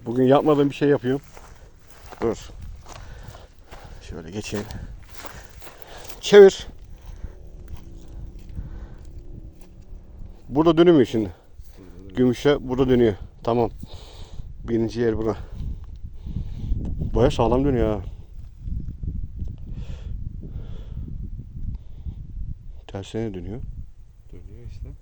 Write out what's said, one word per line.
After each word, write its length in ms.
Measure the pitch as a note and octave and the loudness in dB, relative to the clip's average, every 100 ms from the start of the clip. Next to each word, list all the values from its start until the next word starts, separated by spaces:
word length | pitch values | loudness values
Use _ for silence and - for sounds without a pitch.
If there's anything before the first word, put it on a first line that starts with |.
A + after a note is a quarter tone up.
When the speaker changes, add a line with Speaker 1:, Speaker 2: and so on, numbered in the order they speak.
| A#2 | -2
Speaker 1:
Bugün 180 | A#2+ | 4
yapmadığım 460 | B2+ C#3+ D#3 D3 C#3+ | 8 8 8 6 4
bir 60 | C#3 | 4
şey 140 | D3 | 2
yapıyorum. 320 | C#3+ B2 C#3 - - - - - - - - - - | 2 2 -2 -4 -20 -18 -20 -20 -20 -20 -20 -18 -4
Dur. 280 | A#2 G2 - - - - - - - - - - - - - - - - | -2 -2 -8 -14 -14 -14 -16 -16 -16 -14 -16 -16 -20 -20 -18 -18 -16 -16
Şöyle 300 | - E2 E2 | -14 -12 -10
geçeyim. 340 | G2+ G#2 G#2 G#2 - - - - - - - - - - - - - - - | -10 -6 -6 -6 -10 -12 -14 -16 -16 -16 -16 -18 -18 -18 -18 -18 -18 -16 -10
Çevir. 460 | - G3+ G3 - - - - - - - - - - - - - - - - - - - - - - - - - - - - - - - - - - - - - - - - | 10 12 12 12 -10 -14 -16 -16 -16 -12 -12 -12 -16 -16 -14 -14 -14 -16 -14 -14 -14 -14 -14 -12 -10 -12 -14 -14 -16 -16 -16 -16 -16 -18 -20 -20 -18 -18 -18 -16 -16 -16 -2
Burada 280 | B2+ D#3+ D#3+ | 4 6 8
dönüyor 200 | F3 E3 | 10 10
mu 80 | A2+ | 6
şimdi? 260 | A2+ A#2 - - - - - | 2 -2 -6 -20 -18 -16 -16
Speaker 2:
Burada 180 | F#2 F2 | -18 -16
dönüyor. 180 | G2 - | -10 2
Speaker 1:
Gümüşe 520 | B2+ A#2+ C#3+ D3 B2+ | 2 4 4 2 0
burada 200 | B2+ C3 | 0 4
dönüyor. 260 | B2 A#2+ G2 - - | 6 6 2 -8 -6
Tamam. 260 | - A#2+ A2+ - - - - - - - - - A2+ | -2 2 0 -2 -14 -16 -16 -16 -14 -12 -12 -10 -2
Birinci 320 | A2+ A2+ G#2+ | 0 0 0
yer 180 | A#2 A2 | 0 2
bura. 180 | A2 G2+ - - - - - - - - - - - - - - - - - A#2 | 0 -2 -6 -8 -8 -8 -12 -12 -12 -10 -8 -6 -6 -6 -4 -2 -2 -2 0 4
Baya 160 | C3 | 4
sağlam 340 | D3 A2+ B2 C#3 | 4 4 4 4
dönüyor 340 | B2+ A2 G#2 | 2 2 0
ha. 60 | - - - - - - - - - - - - - - - - - - - - - - - - - - - - - - - - - - - - - - - - - - - - - - - - - | -4 -12 -14 -14 -14 -12 -6 -6 -6 -8 -6 -4 -6 -6 -6 -6 -10 -10 -8 -10 -8 -8 -8 -8 -10 -10 -10 -10 -10 -10 -10 -10 -8 -10 -12 -8 -8 -8 -12 -12 -10 -10 -10 -8 -8 -8 -10 -14 -10
Tersine 460 | G2 G2 G#2+ A2+ | -10 -6 -4 -4
dönüyor. 280 | F#2 F2 A#2 - - - - - - - | -6 -8 -8 -8 -10 -12 -16 -20 -20 -18
Speaker 2:
Dönüyor 360 | F#2 F#2 G2 G#2+ | -16 -16 -14 -14
işte. 160 | G2+ A#2+ D3 | -12 -12 -14